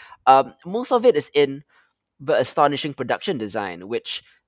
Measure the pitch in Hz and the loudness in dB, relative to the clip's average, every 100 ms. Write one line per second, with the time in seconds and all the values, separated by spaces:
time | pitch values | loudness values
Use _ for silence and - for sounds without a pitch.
0 | - - - 135 135 - 175 214 262 254 | -20 0 6 6 4 -6 -10 -8 -2 2
1 | 240 147 - 143 143 139 - _ _ _ | 2 2 0 0 0 -2 -16 _ _ _
2 | _ - 139 123 127 - 143 139 151 135 | _ -12 -2 0 0 2 2 0 -6 -8
3 | 120 120 - 147 107 107 98 85 95 117 | -6 -6 -4 -6 -6 -6 -8 -10 -8 -8
4 | - - - _ | -8 -14 -14 _